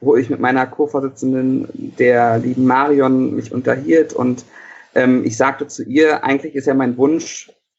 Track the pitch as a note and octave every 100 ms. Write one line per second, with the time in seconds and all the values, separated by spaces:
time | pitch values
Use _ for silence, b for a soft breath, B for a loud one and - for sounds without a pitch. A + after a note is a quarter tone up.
0 | C3 A#2+ B2 C#3 B2+ C3 B2+ - D3+ C#3+
1 | C3+ C3+ C3 C3 C3 C3+ - - - -
2 | B2 A#2+ A#2+ A#2 B2 B2 B2+ C3 C#3+ C#3+
3 | C3 C3 C3 - A2+ B2 B2 B2+ D3+ D#3+
4 | D#3 - B2+ B2 - B B B B C3+
5 | B2+ B2+ - A2+ C3+ C3+ C#3 - A#2 C3+
6 | D#3 D3 C3 C#3 D#3+ C#3 C3+ C3+ B2+ B2
7 | C#3 D#3+ - - - _ _